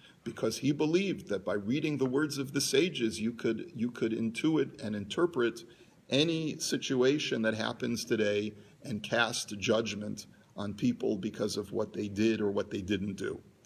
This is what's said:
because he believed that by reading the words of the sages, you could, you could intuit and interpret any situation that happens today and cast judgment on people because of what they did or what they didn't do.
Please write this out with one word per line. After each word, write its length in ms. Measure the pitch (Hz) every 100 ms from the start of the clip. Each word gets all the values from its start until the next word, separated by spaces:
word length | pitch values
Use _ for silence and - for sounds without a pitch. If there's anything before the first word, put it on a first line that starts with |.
| - -
because 360 | - - 113 -
he 140 | 135
believed 560 | 147 156 175 196 156 -
that 160 | 98
by 100 | 92
reading 440 | 104 101 143 156 143
the 80 | 131
words 320 | 131 156 139
of 140 | 135
the 80 | 143
sages, 600 | 135 135 180 143 113 -
you 120 | 110
could, 400 | 117 120 110 -
you 160 | - 120
could 220 | - 113
intuit 720 | 113 113 117 156 156 135 -
and 120 | 107
interpret 720 | 104 98 - 170 131 117 - - - - - -
any 480 | 135 160 160 156 -
situation 840 | - 147 - 131 127 147 - 123
that 120 | 110
happens 500 | 110 113 117 123 113
today 480 | - 117 104 104 107 107 - -
and 200 | - 104
cast 560 | - 117 117 123 - 101
judgment 680 | 95 110 113 104 104 104 - - - -
on 160 | 104
people 440 | 104 123 120 113 104
because 400 | 107 - 107 101
of 160 | 104
what 200 | 101 107
they 160 | - 104
did 320 | 101 110 110
or 100 | 104
what 200 | 101 98
they 100 | 101
didn't 340 | 92 101 101
do. 260 | 98 - - - _